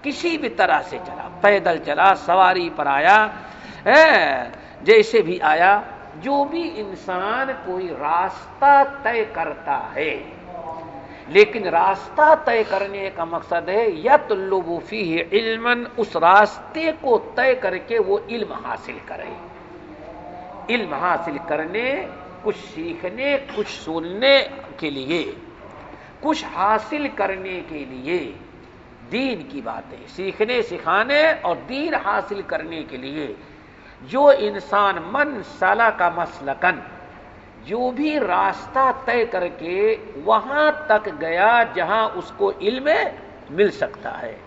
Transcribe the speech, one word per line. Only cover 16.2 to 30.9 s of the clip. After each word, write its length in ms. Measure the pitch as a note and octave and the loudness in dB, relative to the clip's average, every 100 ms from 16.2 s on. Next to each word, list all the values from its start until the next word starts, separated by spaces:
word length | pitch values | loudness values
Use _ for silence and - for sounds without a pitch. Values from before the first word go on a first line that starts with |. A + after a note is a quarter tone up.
| E3 G3 G#3 - - D#4 D#4+ D#4 | 6 8 6 0 -12 -4 -4 -2
کو 300 | C4+ A#3 - - | 2 0 0 0
طے 200 | C4 B3+ | 2 2
کر 220 | F#3+ F3+ | -2 -4
کے 220 | - A#3 | -2 -2
وہ 180 | F#3 G#3 - | 0 0 -2
علم 240 | A#3 G3+ | -8 -6
حاصل 440 | B2+ B2+ A2+ - - - | -8 -8 -10 -10 -14 -12
کرے۔ 280 | E2 D#2 - - - - - - - - - - - - - - | -12 -12 -14 -16 -18 -18 -18 -18 -18 -16 -16 -16 -16 -16 -14 -4
علم 240 | A#3 F#3 | -4 -4
حاصل 440 | C#3+ F3 E3 E3 C#3 - | -4 0 0 -2 -8 -6
کرنے، 600 | D3+ D#3+ G3+ B3 C#4 - - - - | -6 -4 -4 -4 -6 -8 -14 -18 -8
کچھ 140 | G#3+ G#3 - | -6 -6 -12
سیکھنے، 640 | - E3 E3 F#3 A3 C#4 C#4 - G#3+ | -12 -10 -8 -8 -4 -2 -2 -4 -8
کچھ 280 | G3+ - | -8 -8
سننے 640 | - E3 E3 G3 C4 C#4 - - - - | -8 -6 -6 0 4 4 2 -10 -16 -8
کے 120 | D#3 | -6
لیے، 420 | C#3 C3 E3 C3+ - - - - - - - - - | -6 -4 -4 -4 -10 -18 -20 -20 -18 -20 -20 -20 -6
کچھ 240 | D4+ D#4 - E3+ | -4 -4 -6 -2
حاصل 520 | G3 G#3+ - D4+ C#4+ - | 2 0 -2 -6 -6 -2
کرنے 460 | G3 F#3+ F#3+ F#3 - | -2 -2 -8 -10 -10
کے 160 | D#3 C3 | -12 -12
لیے، 460 | B2+ C3+ F3+ B2 F#2 - - - - - - - | -10 -4 -4 -4 -12 -20 -20 -20 -20 -20 -20 -6
دین 320 | A3 C4+ G3+ C3+ | -4 -2 -4 -8
کی 120 | C#3 | -10
باتیں 360 | A2+ A2+ - - - | -10 -10 -14 -18 -16
سیکھنے، 540 | - F#3+ - A3 B3 | -8 -8 -2 0 0
سکھانے 720 | A3+ F3 D#3+ | -2 -4 0